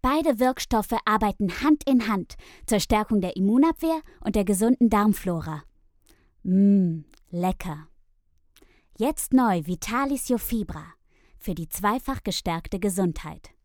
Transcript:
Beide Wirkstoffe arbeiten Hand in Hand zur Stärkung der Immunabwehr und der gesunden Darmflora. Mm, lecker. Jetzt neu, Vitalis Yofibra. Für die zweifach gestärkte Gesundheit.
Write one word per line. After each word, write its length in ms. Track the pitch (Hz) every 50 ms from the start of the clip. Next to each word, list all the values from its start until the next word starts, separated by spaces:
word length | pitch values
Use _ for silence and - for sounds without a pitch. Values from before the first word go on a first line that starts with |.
Beide 380 | - 254 277 311 330 320 254 208
Wirkstoffe 560 | 254 254 262 - - - - 220 208 - 240 220 -
arbeiten 560 | 220 214 214 214 208 196 - 208 180 - -
Hand 220 | 247 302 302 302 -
in 200 | - 269 247 220
Hand 280 | 214 220 190 170 _ - - - - - - -
zur 140 | - 226 202
Stärkung 420 | - - 226 214 214 - 226 202
der 140 | 180 180 -
Immunabwehr 640 | 190 190 196 220 254 294 330 320 - - 320 320 311 311 - - -
und 140 | - - 196
der 100 | 214 196
gesunden 440 | 185 202 180 214 233 254 - 240 220
Darmflora. 720 | 220 208 208 214 202 - - 185 175 160 - 156 156 147 - - _ _ _ _ _ _ _ _ - _ _ _ _ _
Mm, 600 | - 185 180 190 202 202 202 196 185 170 165 160 147 _ - _ _ _
lecker. 580 | - 170 180 185 185 - - 185 151 151 156 - _ _ _ _ _ _ _ _ _ _ _ _ _ _ _ _ _ _ _ _ _
Jetzt 340 | - 220 285 311 - - -
neu, 300 | 254 262 254 220 185 170 151
Vitalis 640 | 175 180 - - - 226 247 277 269 285 254 -
Yofibra. 580 | - 247 220 - - - 226 104 - - 151 156 170 - _ _ _ _ _ _ _ _
Für 160 | - - - -
die 160 | 160 165 -
zweifach 540 | - - 202 202 220 262 - - 269 - _
gestärkte 560 | 208 180 - - 180 165 165 - - - 190
Gesundheit. 720 | 185 202 175 190 185 175 160 - - 151 - - - - _ _